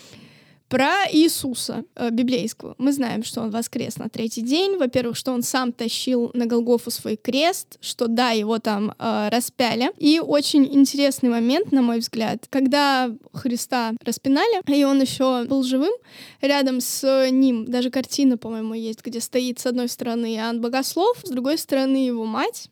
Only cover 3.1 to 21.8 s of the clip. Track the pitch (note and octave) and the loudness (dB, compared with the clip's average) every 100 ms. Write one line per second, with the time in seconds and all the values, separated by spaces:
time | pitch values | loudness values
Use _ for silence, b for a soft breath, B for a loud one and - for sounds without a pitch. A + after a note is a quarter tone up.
3.1 | G#3+ A#3 A#3 A3+ A3+ A#3 A#3+ - - A3+ | -2 -6 -6 -4 -4 -6 -6 -6 -8 -8
4.1 | - A3+ A#3 A3+ D4+ G4 F#4+ B3+ B3+ A#3+ | -6 -6 -4 -2 0 2 0 0 0 -2
5.1 | A3+ - B3 A#3+ C4 B3 A#3+ A3+ - - | -4 -4 -2 -2 0 -2 -2 -4 -4 0
6.1 | B3 A#3 B3 A#3 A#3 A#3+ A#3+ A#3+ - A3 | 0 0 -2 0 0 2 2 0 -6 -4
7.1 | A3 - C4 E4 F#4+ - - - - A#3 | -4 -2 2 2 0 -8 -14 -12 -4 0
8.1 | A3+ B3 A3 G#3+ A3+ A3 G#3 G#3+ - A3+ | 2 2 2 0 -2 0 -2 -2 -4 -2
9.1 | G#3+ G#3 A#3 - - A#3+ A3+ B3+ - C#4+ | 0 0 0 -2 -2 0 0 -2 2 4
10.1 | D#4+ - D4 C#4+ D4+ C4+ C#4 C4+ C#4 C#4 | 4 4 2 4 4 6 6 4 4 0
11.1 | - B3+ A#3 A#3 D4+ G#4+ C4+ A#3+ A#3 A#3 | 2 0 2 2 2 2 2 2 0 -4
12.1 | A3+ G#3+ A3 - C4+ C4+ C#4+ C#4+ C4 B3 | -4 -4 -4 -4 0 2 4 4 2 0
13.1 | A3 - - C4 A#3 - B3+ A3+ A3+ - | -4 -12 -8 -4 -4 -2 -2 -2 -4 -6
14.1 | A3+ C4+ C#4 A4 G4+ D#4+ C#4 C#4 C#4 C4 | -4 0 2 4 0 2 2 4 4 2
15.1 | - C4 B3 A#3+ C4+ B3+ C4 D#4+ B4 B | 0 0 0 0 -2 0 0 0 -2 B
16.1 | B B B C4+ C#4+ C4+ B3+ A#3+ - C4+ | B B B 0 2 2 0 -4 -2 2
17.1 | C4+ C4 C4 C4+ A#3 A3 B3 B3 C4 B3+ | 2 4 4 4 2 -2 -2 0 -2 -4
18.1 | - C#4 A#3 A3 A3+ A3 A3 A3+ A3 - | 2 2 2 -4 -8 -6 -6 -8 -8 -10
19.1 | C4+ - B3+ B3+ A#3+ B3+ B3 A#3+ - B3 | -8 -4 -2 -2 -4 -2 -2 -2 -4 -4
20.1 | A#3 A3+ A3 A3+ A#3 A#3 C4 C4+ D#4+ G4+ | -4 -4 -4 -4 -2 -2 -2 -2 0 0
21.1 | A#4+ F#4+ B3+ B3+ D#4+ - C4+ | 0 -4 -4 -2 -2 0 0